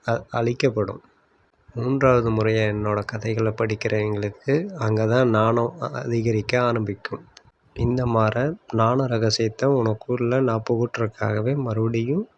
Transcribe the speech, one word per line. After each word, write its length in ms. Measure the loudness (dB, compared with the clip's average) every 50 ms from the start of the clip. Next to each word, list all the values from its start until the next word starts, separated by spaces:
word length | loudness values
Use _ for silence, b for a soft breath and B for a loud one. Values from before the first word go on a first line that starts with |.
| _ -2
அ-, 180 | -2 -2 -4 _
அழிக்கப்படும். 680 | -4 -2 0 -2 0 2 0 2 2 0 -4 -4 -6 -12 _ _ _ _ _ _ _ _ _ _ _ _ _ -12 -8
மூன்றாவது 560 | -6 -2 -2 0 4 6 6 6 6 4 2
முறையா 320 | 2 2 2 2 2 2
என்னோட 420 | 2 0 0 -2 -2 -2 -2 -2 -2
கதைகளை 480 | -4 -8 -6 -4 -4 -2 0 0 -2
படிக்கிறவங்களுக்கு 1200 | 0 -2 -2 -2 -2 -4 -2 -2 0 0 0 -2 -2 -2 -4 -6 -6 -6 -2 0 0 0 0 -4
அங்க 340 | -6 -4 -2 0 2 2 2
தான் 220 | 2 4 4 4 4
நாணம் 520 | 4 4 4 4 4 2 0 -2 -4 -6
அதிகரிக்க 800 | -8 -8 -6 -6 -6 -2 -2 0 0 0 0 0 -2 0 0 2
ஆரம்பிக்கும். 600 | 2 2 0 0 -2 -4 -6 -8 _ -12 -12 -12 -12 _ _ -20 _ _ _ _ _ _ _
இந்த 320 | -2 -2 0 0 0 0
மாதிரி 500 | 0 2 2 2 2 2 0 -2 -2 -4 -8 _ _
நாண 340 | 0 2 2 4 2 2 0
ரகசியத்தை 600 | 0 0 0 0 0 0 0 -2 -2 -2 0 0 2
உனக்குள்ள 720 | 2 2 2 0 -2 -4 -4 -6 -4 -2 0 0 0 2
நான் 220 | 2 0 0 -2 -2 -2
புகுட்டுறதுக்காகவே 840 | 0 0 0 -2 -2 -4 -4 -4 -4 -4 -2 -2 -2 0 -2 -2 -2
மறுபடியும் 720 | -2 -2 -2 -2 -2 -2 0 0 -2 -2 -2 -2 -4 -4 -8 _